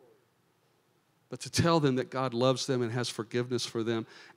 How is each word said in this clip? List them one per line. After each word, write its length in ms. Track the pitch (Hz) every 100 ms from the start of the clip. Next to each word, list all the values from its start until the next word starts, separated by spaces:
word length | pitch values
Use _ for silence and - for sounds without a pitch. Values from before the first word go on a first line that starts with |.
| - _ _ _ _ _ _ _ _ _ _ _ _
but 140 | 127
to 80 | 135
tell 320 | - 170 165
them 140 | 147 127
that 140 | -
God 240 | 131 131
loves 320 | 117 127 127 -
them 160 | 123
and 120 | 117
has 160 | 123 117
forgiveness 560 | - 107 120 123 120 -
for 180 | 117
them 240 | 110 113 113 - -